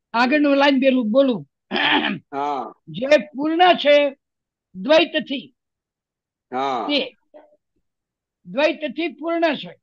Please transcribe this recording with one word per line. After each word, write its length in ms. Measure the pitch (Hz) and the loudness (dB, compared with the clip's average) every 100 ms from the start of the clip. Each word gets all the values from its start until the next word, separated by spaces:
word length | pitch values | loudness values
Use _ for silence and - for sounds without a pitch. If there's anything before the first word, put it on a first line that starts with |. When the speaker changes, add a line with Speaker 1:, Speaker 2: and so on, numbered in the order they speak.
| _ | _
Speaker 1:
આગળનું 440 | 226 247 302 294 277 | -2 2 2 2 4
લાઈન 220 | 285 269 | 2 4
પેલું 320 | 269 254 214 | 2 2 2
બોલું. 360 | 262 269 196 143 _ _ - - - - - - | 2 2 0 -8 _ _ -2 0 2 0 -6 -8
Speaker 2:
હા. 420 | 139 143 139 107 - - | -6 -4 -6 -8 -14 -14
Speaker 1:
જે 200 | 156 269 | -8 2
પૂર્ણ 680 | 302 - 254 311 330 359 311 | 2 2 -6 -4 2 4 4
છે 400 | 285 294 285 269 _ _ _ _ _ 185 | 2 2 2 -4 _ _ _ _ _ -10
દ્વૈતથી. 800 | 220 320 320 311 - 269 - _ _ _ _ _ _ _ _ _ _ | 2 2 2 -2 -6 -10 -12 _ _ _ _ _ _ _ _ _ _
Speaker 2:
હા. 340 | 127 277 120 277 | -6 -4 -4 -2
Speaker 1:
તે 280 | 285 - - _ - - _ _ _ _ _ _ _ _ _ 175 | -2 -4 -12 _ -20 -20 _ _ _ _ _ _ _ _ _ -10
દ્વૈતથી 600 | 226 311 285 302 302 339 | -2 -2 -2 -8 -6 -8
પૂર્ણ 480 | - 330 339 330 262 | -6 -6 -2 -2 -2
છે. 240 | 175 - | -10 -20